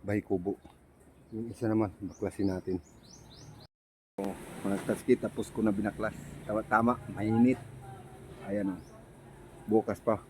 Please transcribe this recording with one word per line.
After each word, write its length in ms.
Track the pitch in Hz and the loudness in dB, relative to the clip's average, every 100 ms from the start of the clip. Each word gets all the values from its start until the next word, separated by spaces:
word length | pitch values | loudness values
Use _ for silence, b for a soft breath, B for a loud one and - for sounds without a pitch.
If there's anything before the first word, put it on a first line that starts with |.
| 98 | 0
Bahay 160 | 104 | -2
kubo. 320 | - 95 90 - - - - - - - - | 2 0 0 -4 -10 -20 -20 -20 -20 -20 -12
Yung 160 | 113 117 | -8 -8
isa 160 | 107 113 | -2 2
naman, 240 | 110 104 - | 4 2 -2
baklasin 560 | 92 - 98 - 98 | -12 -4 -6 0 0
natin. 240 | 92 92 90 - - - - - - - - - _ _ _ _ | 0 -2 -4 -4 -20 -20 -20 -20 -20 -20 -20 -20 _ _ _ _
So, 160 | - 98 95 - - | -6 -6 -6 -12 -6
mga 240 | 98 98 110 | -2 -2 0
Katsuki, 320 | 107 - 123 | -2 4 4
tapos 320 | 107 - 104 | 4 -4 -6
ko 160 | - 107 | 0 2
na 80 | |
binaklas. 400 | 98 104 - 107 - - - - | 2 -2 -2 -6 -6 -14 -14 -4
Tama, 160 | 107 | -4
tama, 320 | 110 107 117 120 - | 4 4 6 2 -2
mainit. 480 | 98 107 113 123 127 - - - - - - - - 98 | -2 2 6 6 6 -4 -16 -14 -16 -16 -18 -16 -14 -4
Ayan, 320 | 104 98 87 | -2 -2 -4
oh. 40 | - - - - - - - - - | -12 -20 -20 -20 -20 -20 -20 -16 2
Bukas 320 | 107 107 123 | 2 4 -2
pa. 240 | - 107 - | 0 0 -2